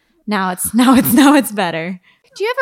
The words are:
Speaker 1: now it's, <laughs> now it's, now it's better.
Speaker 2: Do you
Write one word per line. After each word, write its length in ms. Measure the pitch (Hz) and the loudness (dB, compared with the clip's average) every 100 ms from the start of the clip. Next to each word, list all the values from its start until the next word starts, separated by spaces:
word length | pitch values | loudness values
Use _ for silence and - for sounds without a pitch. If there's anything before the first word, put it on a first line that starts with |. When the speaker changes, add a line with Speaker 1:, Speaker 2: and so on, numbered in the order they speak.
| _ _ - | _ _ -6
Speaker 1:
now 240 | 208 190 | -4 -4
it's, 220 | 180 - | -6 -4
<laughs> 0 | |
now 200 | 226 254 | 0 4
it's, 180 | 254 - | 4 2
now 220 | 233 277 | 4 4
it's 180 | 285 208 | 4 0
better. 480 | 208 180 160 165 190 _ _ _ - | -4 -6 -6 -8 -10 _ _ _ -8
Speaker 2:
Do 80 | |
you 100 | 415 494 | -6 -4